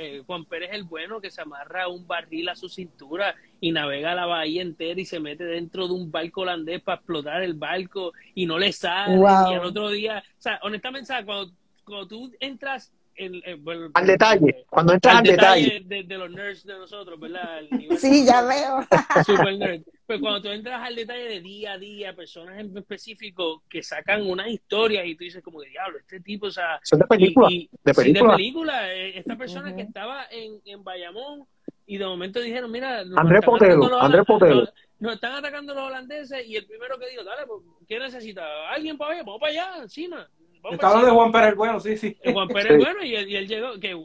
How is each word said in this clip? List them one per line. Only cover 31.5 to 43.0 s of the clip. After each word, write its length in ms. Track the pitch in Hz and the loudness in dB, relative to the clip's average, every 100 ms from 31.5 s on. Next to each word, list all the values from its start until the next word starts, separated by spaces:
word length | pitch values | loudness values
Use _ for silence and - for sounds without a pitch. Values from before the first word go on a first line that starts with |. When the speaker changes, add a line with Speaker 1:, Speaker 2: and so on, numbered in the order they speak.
| _ - - - | _ -20 -20 -12
Speaker 1:
y 120 | 196 | -8
de 80 | 190 | -8
momento 340 | 180 190 233 | -8 -8 -8
dijeron, 300 | 240 240 240 | -6 -8 -8
"Mira, 340 | 233 269 233 | -8 -8 -8
nos 140 | 185 180 | -2 2
Speaker 3:
Andrés 220 | 165 190 | 6 6
Speaker 1:
están 100 | 233 | 6
Speaker 3:
Potelo, 180 | 220 196 | 6 6
Speaker 1:
atacando 140 | 165 131 247 | 6 4 4
los 60 | |
Speaker 3:
Andrés 200 | 135 170 208 | 6 6 6
Speaker 1:
holan-, 100 | 214 | 6
Speaker 3:
Potelo. 220 | 180 131 | 6 6
Speaker 1:
nos, 140 | 117 _ _ _ | 2 _ _ _
nos 140 | 220 | -8
están 180 | 220 233 | -6 -8
atacando 420 | 285 285 294 285 | -8 -10 -12 -12
los 80 | 277 | -10
holandeses", 600 | 262 262 254 302 269 269 226 | -10 -12 -14 -14 -12 -12 -10
y 100 | 214 | -10
el 100 | 196 | -10
primero 320 | 220 247 254 | -14 -12 -12
que 100 | 254 | -12
dijo, 140 | 247 | -14
"Dale, 220 | 190 254 269 | -12 -12 -12
pues, 140 | 208 170 _ 170 | -16 _ _ -12
¿qué 100 | 220 | -10
necesita? 440 | 262 247 220 185 160 151 160 | -10 -12 -16 -12 -12 -10 -8
¿Alguien 260 | 277 311 294 | -8 -8 -8
para 180 | 294 | -8
allá? 80 | 339 | -8
Vamos 160 | 226 220 | -10 -6
para 120 | 302 | -6
allá, 300 | 311 370 359 | -4 -8 -12
encima. 460 | 214 285 349 302 - _ _ _ | -16 -14 -12 -14 -18 _ _ _
Vamos 120 | 196 170 | -12 0
Speaker 4:
Está 100 | 190 | 4
Speaker 1:
para 100 | 220 | 6
Speaker 4:
hablando 60 | 247 | 8
de 40 | |
Speaker 1:
encima". 40 | |
Speaker 4:
Juan 180 | 233 233 | 8 8
Pérez 240 | 226 214 202 | 6 4 4
Bueno, 240 | 226 208 | -2 -2
sí, 160 | 208 214 | -4 -6
sí. 220 | 208 - | -6 -4
Speaker 1:
Eh, 100 | 247 | -2
Juan 160 | 196 185 | -2 -2
Pérez 240 | 202 202 | 0 6
Speaker 3:
Sí. 60 | 151 | 6
Speaker 1:
Bueno, 260 | 277 403 | 6 0